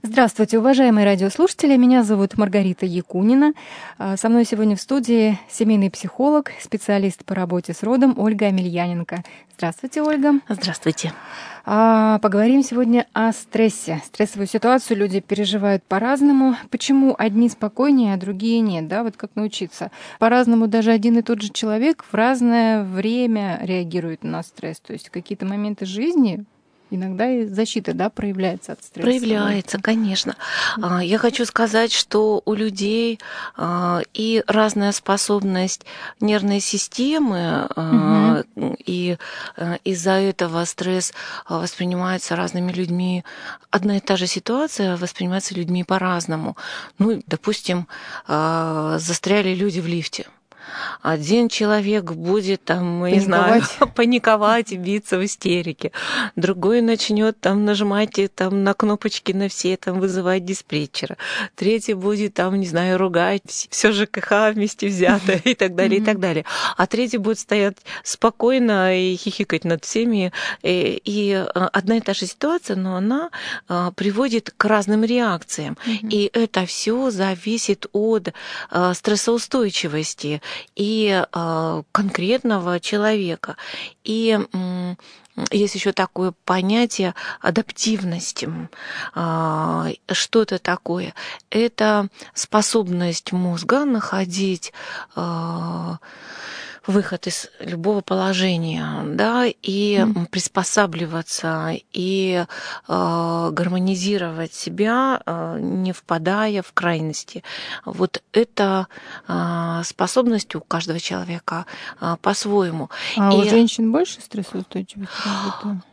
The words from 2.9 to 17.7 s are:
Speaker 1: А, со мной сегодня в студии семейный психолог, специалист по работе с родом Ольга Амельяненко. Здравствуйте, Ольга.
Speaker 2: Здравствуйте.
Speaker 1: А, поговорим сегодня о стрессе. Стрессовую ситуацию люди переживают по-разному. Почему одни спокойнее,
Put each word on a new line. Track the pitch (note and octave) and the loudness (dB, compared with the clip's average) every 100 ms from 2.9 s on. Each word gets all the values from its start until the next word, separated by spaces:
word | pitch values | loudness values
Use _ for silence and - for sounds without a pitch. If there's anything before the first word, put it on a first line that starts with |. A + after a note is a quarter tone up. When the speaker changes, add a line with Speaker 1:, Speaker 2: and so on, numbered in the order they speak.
| F3 - F3+ G#3 C4 D4 D4+ - - - - | -4 -4 0 4 6 4 2 -10 -18 -18 -8
Speaker 1:
А, | G3 G3 | -6 -2
со | A3+ | 2
мной | A#3 A3+ | 4 4
сегодня | G#3+ G#3+ | 2 2
в | G3+ | 0
студии | - C#4 A3+ A#3 G#3+ G3+ - | 0 -2 2 4 4 2 -4
семейный | - A3 G#3+ G3 | 0 2 4 2
психолог, | - F#3+ - C4+ D4+ C#4+ - | -2 -10 0 2 4 0 -12
специалист | - G#3+ - G3+ G3 - - | -8 -6 0 2 2 -2 -6
по | |
работе | F#3+ F3+ F3+ F3 | -4 -2 -2 -4
с | E3+ | -6
родом | G#3 B3+ C4 A#3 | 0 4 4 4
Ольга | G#3+ G#3 G3+ | 2 2 2
Амельяненко. | F#3+ F3+ F3 F3 F3 E3+ E3+ - - _ - | 2 0 0 -2 -2 -6 -8 -10 -20 _ -6
Здравствуйте, | E3+ F3 C4 D#4 | -6 -4 -6 -2
Ольга. | D4+ D4+ C#4+ C#4+ - | 0 2 4 2 0
Speaker 2:
Здравствуйте. | G3+ F#3 E3 - D#3 E3 - - - - - - | -4 -4 -2 -2 -2 -6 -8 -16 -16 -16 -14 -2
Speaker 1:
А, | G#3 A3+ A3 A3 G#3+ | 4 6 6 4 4
поговорим | G#3+ G3 A3 C4+ | 2 4 6 4
сегодня | C4 A#3+ B3 A#3+ - | 4 0 4 4 2
о | - A3+ | 0 0
стрессе. | A3 - A3+ A3+ - - D#3+ - | 0 -4 2 2 2 -6 -6 -8
Стрессовую | - G#3 G3+ G3 | -2 -2 -2 -4
ситуацию | A3 A#3 B3+ - G#3+ | 0 4 2 2 0
люди | G3+ F#3+ | 0 0
переживают | - G3 G3+ G#3 G3+ G3 | -2 -2 0 0 2 0
по-разному. | _ F#3+ A#3 C#4 C#4+ C4+ C4 A#3 - | _ -2 0 4 6 6 4 2 -4
Почему | A#3+ - C4+ C4+ - | -6 2 4 6 4
одни | A3 G#3 A#3+ | 2 4 2
спокойнее, | - G#3+ | 2 -6